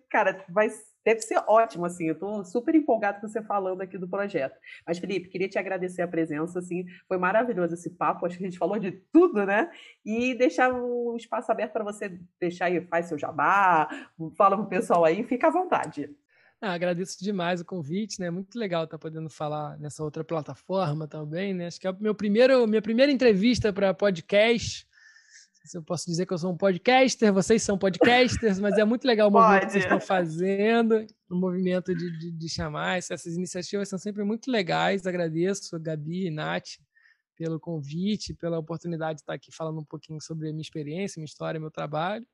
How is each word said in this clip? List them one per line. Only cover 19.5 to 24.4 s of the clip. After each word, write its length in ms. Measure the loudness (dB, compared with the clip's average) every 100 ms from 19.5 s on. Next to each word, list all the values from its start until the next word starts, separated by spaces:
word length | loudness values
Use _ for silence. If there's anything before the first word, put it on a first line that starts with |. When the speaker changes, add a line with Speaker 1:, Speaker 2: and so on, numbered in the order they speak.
| -6 -8 -10
Speaker 2:
nessa 240 | -14 -8
outra 200 | -8 -8
plataforma 840 | -6 -6 -6 -14 _ -2 -2 -2 -6
também, 480 | -10 -8 -6 -4 -4
né? 100 | -8
Acho 140 | -8
que 80 | -8
é 20 |
o 100 | -4
meu 140 | -4
primeiro, 540 | -2 0 4 6 6 4
minha 160 | 2
primeira 280 | 0 4 4
entrevista 600 | 6 4 6 4 4 0
pra 220 | 2 0 4
podcast. 880 | 2 0 2 4